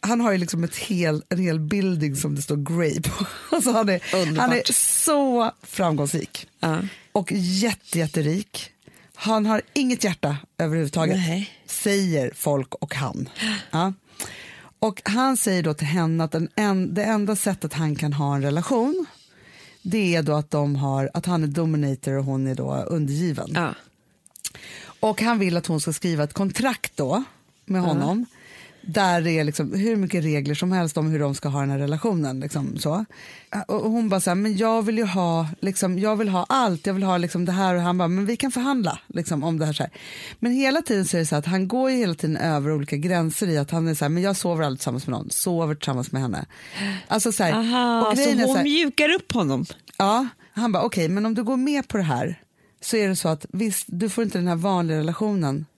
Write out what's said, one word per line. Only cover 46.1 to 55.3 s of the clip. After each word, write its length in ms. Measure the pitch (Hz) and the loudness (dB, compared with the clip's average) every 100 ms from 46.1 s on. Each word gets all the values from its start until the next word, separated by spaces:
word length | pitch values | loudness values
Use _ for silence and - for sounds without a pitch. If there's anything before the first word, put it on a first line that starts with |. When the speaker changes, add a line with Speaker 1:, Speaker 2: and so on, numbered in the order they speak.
Speaker 1:
med 100 | 131 | -2
henne." 240 | 131 85 71 - - - 202 196 - | -2 -4 -6 -14 -16 -8 -6 -6 -2
Alltså, 240 | 220 226 | 0 0
så 100 | 208 | 2
här, 100 | 185 | 2
Speaker 2:
Aha, 540 | 214 226 247 240 233 220 | 2 0 2 2 2 2
Speaker 1:
och 60 | 214 | 4
grejen 200 | 285 277 | 4 4
Speaker 2:
så 40 | |
Speaker 1:
är 40 | 254 | 4
Speaker 2:
hon 60 | |
Speaker 1:
så 20 | 262 | 4
här, 80 | |
Speaker 2:
mjukar 440 | 285 302 320 - 302 | 2 2 2 2 2
upp 180 | 370 - | 2 0
honom. 340 | 247 160 135 160 - - - | -2 0 0 -4 -10 -20 0
Speaker 1:
Ja, 320 | 196 226 262 - - | 2 2 0 -6 -14
han 200 | - 233 | -4 0
bara, 100 | 190 | 2
okej, 260 | 226 208 160 | 0 0 0
men 180 | 190 214 | 0 0
om 80 | |
du 100 | 220 | 0
går 120 | 226 262 | 0 0
med 320 | 262 285 262 | 2 0 -2
på 80 | 220 | -2
det 60 | |
här 380 | 170 123 151 170 _ _ _ _ | 0 0 -2 -6 _ _ _ _
så 160 | - 226 | -2 0
är 120 | 202 | 2
det 80 | 190 | 2
så 120 | 170 | 0
att 180 | 156 - | -2 -4
visst, 320 | 180 220 190 - | -4 -2 -2 -4
du 220 | 175 214 | -4 -2
får 160 | 190 | 0
inte 140 | 226 190 | -2 0
den 100 | 175 | 0
här 80 | 170 | 0
vanliga 420 | 185 185 170 156 | 0 0 0 0
relationen 680 | 156 170 214 | -2 -2 -2